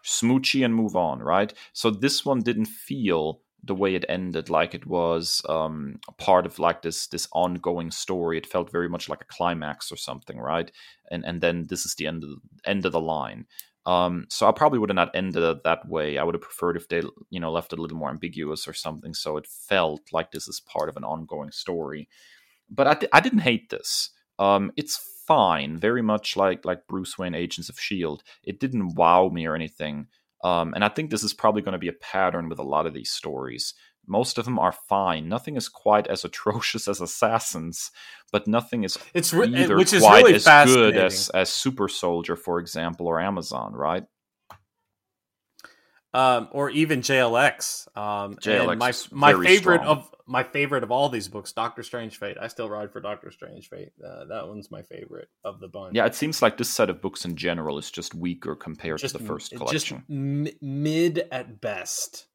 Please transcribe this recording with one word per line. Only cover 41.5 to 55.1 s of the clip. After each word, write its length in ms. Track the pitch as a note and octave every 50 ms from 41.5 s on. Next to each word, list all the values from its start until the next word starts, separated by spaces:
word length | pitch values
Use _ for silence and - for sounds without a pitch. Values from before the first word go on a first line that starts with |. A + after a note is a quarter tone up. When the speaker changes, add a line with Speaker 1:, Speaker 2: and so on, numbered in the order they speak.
| - - - C3+ C3 B2+ G2+ F#2+
Speaker 1:
Soldier, 480 | - - - F2 F2 E2+ E2 - F2
for 240 | - - - F2 F2
example, 480 | E2+ E2+ - - E2+ E2+ E2 - F2 E2+
or 100 | E2 E2
Amazon, 540 | F2 G2 G2+ F2+ E2 - - B1+ A1+ G#1
right? 320 | G#1+ A#1+ C#2+ D2+ F2 - A3+ _ _ _ _ _ _ _ _ _ - _ _ _ _ _ _ _ _ _ _ _ _ _ _ _ _ _ _ _ _ _ - - _ _ _ _ _ _ _ _ -
Speaker 2:
Um, 340 | B2+ C3 C3 B2 A#2+ A2+ -
or 180 | - C#3 C#3+ C3+
even 320 | - D3+ D#3+ D3+ D#3 B2+
J 160 | A#2+ - C#3 C3
L 180 | B2+ A#2 A#2
X. 520 | A#2+ C#3+ C3+ - - - - - - - - _
Um, 400 | G#2 G#2 G#2 G#2 G2+ G2+ G2 G#2 -
Speaker 1:
J 180 | - G#2 A2 B2
L 120 | B2 F2+
X 0 |
Speaker 2:
and 80 | F2 A2
my, 100 | A#2+ B2+
Speaker 1:
is 220 | A#2+ - - -
Speaker 2:
my 200 | - C#3 C#3+ D3
Speaker 1:
very 140 | C#3+ - -
Speaker 2:
favorite 360 | F3 F#3 G3+ F3 F3+ F3 E3
Speaker 1:
strong. 160 | - D3 D3+ C3+
Speaker 2:
of, 160 | - - - _ _ -
my 140 | B2+ B2+
favorite 400 | C3 - - C#3+ C#3+ C3+ C#3+ C3
of 80 | A#2 G#2+
all 180 | A#2+ C3 C#3+ C#3+
these 200 | B2+ A2 F#2+ F2+
books, 240 | G2 G#2 F#2+ -
Doctor 300 | - A2+ A2+ A#2 - -
Strange 340 | A2 - - A#2+ A#2 A2 G#2
Fate. 200 | - G#2 G2+ G#2 -
I 80 | G#2+ A#2
still 220 | - - A2+ G#2+
ride 200 | G#2 G#2+ G#2+ G2+
for 100 | _ G#2
Doctor 300 | - G2+ G#2 - - -
Strange 380 | - _ - - F#2+ - - -
Fate. 220 | - - - - _ _ -
Uh, 200 | F2+ F2 E2+ -
that 240 | - G2+ A2 D2 E2+
one's 220 | G#2+ G#2+ G2+ -
my 120 | - G2+
favorite 460 | - _ - G2 - -